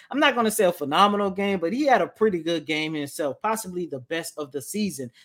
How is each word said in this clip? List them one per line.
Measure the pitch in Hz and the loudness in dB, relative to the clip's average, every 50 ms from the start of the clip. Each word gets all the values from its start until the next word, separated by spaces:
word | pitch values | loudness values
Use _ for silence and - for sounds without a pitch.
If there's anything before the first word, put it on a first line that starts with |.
| - - | -12 -6
I'm | - 277 | 0 2
not | 311 285 233 | 2 4 4
gonna | 240 226 220 | 2 2 2
say | - - 196 | 2 2 2
a | 175 | 2
phenomenal | 170 - 147 135 151 175 202 208 208 202 202 196 | 2 0 -2 0 4 4 6 6 4 2 0 -2
game, | 185 196 196 202 196 175 | -2 -2 -2 0 0 0
but | 165 170 | -2 -2
he | 214 269 302 | -2 0 2
had | 269 247 196 | 4 4 4
a | 170 143 | 4 0
pretty | - - 220 220 185 165 | 0 2 2 2 2 2
good | 156 165 170 156 143 | 0 -2 -2 -2 -2
game | 139 156 156 156 156 160 | -2 -2 -2 -2 -2 -4
himself, | 151 143 139 - - 156 139 131 - | -4 -6 -6 -4 -4 -4 -4 -4 -4
possibly | - 214 226 214 - 185 180 180 175 | -2 -2 -2 -2 -4 -8 -8 -8 -6
the | 151 139 131 | -6 -8 -10
best | 123 - 165 165 160 - - 151 | -8 -6 -6 -6 -6 -8 -8 -10
of | 147 135 | -10 -8
the | 135 139 | -8 -10
season. | 127 - - 208 214 190 143 135 127 120 - _ | -8 -8 -4 -4 -4 -4 -4 -6 -10 -12 -14 _